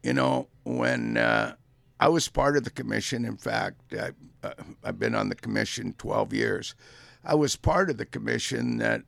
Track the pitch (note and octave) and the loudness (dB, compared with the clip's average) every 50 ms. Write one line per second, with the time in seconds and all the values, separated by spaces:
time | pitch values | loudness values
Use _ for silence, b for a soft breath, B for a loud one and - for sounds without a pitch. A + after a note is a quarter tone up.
0 | - B1 B1+ - - C2 - - A#2 _ _ - _ - - - - - - B2 | 0 2 2 4 4 4 2 0 -2 _ _ -14 _ -6 -2 0 0 0 0 0
1 | - - A1+ A2+ - - A2+ A2 A2+ A2+ A2+ _ _ _ _ _ _ _ _ - | -2 0 0 2 2 4 4 2 0 -2 -6 _ _ _ _ _ _ _ _ 2
2 | - - E3+ E3 - - - C3 C3 C#3+ C#3+ C#3+ A#2+ - - - B2+ A#2 G#2+ A2 | 4 4 4 4 0 0 0 2 2 4 2 2 0 -2 -8 -8 -6 -2 -2 -2
3 | - - C3 A#2 A#2+ A2+ A2 - - A2+ A2+ A2+ - - - - - _ - G#2+ | -2 -2 -4 -4 -4 -6 -6 -6 -6 -4 -2 -2 -2 -4 -6 -10 -14 _ -8 -6
4 | G#2 - - _ - - - _ - - - - - - - _ - - - - | -6 -6 -8 _ -20 -20 -18 _ -12 -12 -10 -12 -16 -18 -18 _ -8 -8 -4 -2
5 | - - A2+ - - - G2 - - - - G#1+ - - - B2 - A#2+ - - | 0 0 0 0 0 -2 -4 -4 -6 -2 0 0 0 -2 -4 -6 -6 -8 -8 -8
6 | - A2 G#2+ A2 G#2+ - G#2+ G#2+ A#2 A2 G2 F#2 - - - B B B B B | -6 -2 0 0 0 0 0 0 0 0 0 -2 -4 -10 -12 B B B B B
7 | B B B B B - D#3+ D#3 D3 C3+ - - - - D#3 F3 G3 F3 C3+ A2 | B B B B B 2 4 4 4 2 0 0 2 2 4 4 4 2 0 -4
8 | A2 - - - G#2+ A2+ A#2+ A#2 - - B2 A#2+ A#2+ A#2+ A#2+ A#2 A2+ A2+ A2+ G#2+ | -6 -8 -6 -6 -2 0 0 0 0 -2 -2 -2 0 0 0 0 2 0 0 0
9 | - | -4